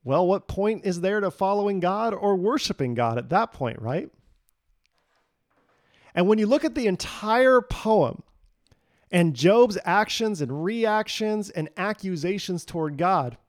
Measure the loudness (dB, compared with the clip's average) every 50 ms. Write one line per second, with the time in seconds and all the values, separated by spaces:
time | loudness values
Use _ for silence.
0 | _ 0 0 2 2 2 0 0 _ -8 -4 -2 0 -2 -2 -2 -4 -4 -4 -2
1 | -2 -2 -2 0 -2 -4 -2 -2 -2 0 0 0 0 0 0 0 0 0 0 0
2 | -2 -2 -2 0 0 0 0 2 0 0 0 0 -2 -4 -4 -4 -4 -2 0 0
3 | 0 0 0 -4 -4 0 0 0 0 0 -4 -6 -6 -6 -6 -6 -8 -6 -6 -6
4 | -6 -8 _ _ _ _ _ _ _ _ _ _ _ _ _ _ _ _ _ _
5 | _ _ _ _ _ _ _ _ _ _ _ _ _ _ _ _ _ _ _ _
6 | _ -6 _ 0 4 4 4 4 4 4 2 2 2 0 -2 0 0 0 0 -2
7 | -6 -10 -10 -8 -2 2 4 6 6 6 6 4 4 0 -10 -6 0 2 4 4
8 | 4 2 -2 -10 -16 _ _ _ _ _ _ _ _ _ _ _ _ _ _ _
9 | _ _ 2 2 2 2 2 2 2 4 6 6 6 4 2 -4 -2 0 2 2
10 | 0 0 -2 -4 -2 -2 -2 -4 -4 -6 -4 -4 -4 -4 -2 0 0 0 0 0
11 | -2 -4 -6 -4 -4 -2 -2 -4 -6 -6 -6 -8 -8 -8 _ -6 -6 -6 -6 -6
12 | -6 -6 -6 -4 -2 -2 -4 -4 -4 -6 -6 -8 -8 -8 -6 -6 -6 -6 -4 -2
13 | 0 2 2 0 0 -4 -8 -12 _